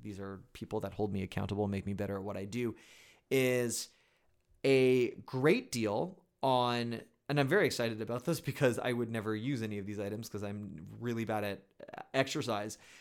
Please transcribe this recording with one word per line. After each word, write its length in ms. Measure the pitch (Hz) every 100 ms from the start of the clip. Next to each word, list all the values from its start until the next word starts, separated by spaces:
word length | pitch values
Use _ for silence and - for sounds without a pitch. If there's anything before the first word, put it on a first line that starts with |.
these 160 | 107 98
are 220 | 98 95 -
people 260 | - 107 107
that 120 | 98
hold 180 | - 104
me 120 | 98
accountable 400 | 92 - 98 101
and 80 | 104
make 160 | 98 98
me 60 |
better 220 | 101 98 98
at 80 |
what 140 | 98 98
I 80 | 101
do, 300 | 117 120 - - - - _ -
is 580 | 135 127 123 120 - - _ _ _ _ _ _ _
a 520 | 139 135 127 127 120 - -
great 460 | 131 147 247 -
deal 500 | 120 107 110 180 - _ _
on, 580 | 135 127 123 120 117 113 - _ -
and 120 | 143
I'm 80 | 135
very 180 | 202 143
excited 360 | - 117 110
about 240 | 107 123 170
this 160 | 151
because 360 | - - 135 117
I 140 | 127
would 160 | 120 113
never 260 | 113 104 107
use 260 | 123 127
any 160 | 110 101
of 60 | 98
these 140 | 104
items 300 | 101 107 110
'cause 140 | 104
I'm 420 | 101 104 104 78 101 107
really 260 | 120 113 113
bad 180 | 107
at 200 | 101 98 - - - - -
exercise, 640 | 131 135 156 117 104 107 - - -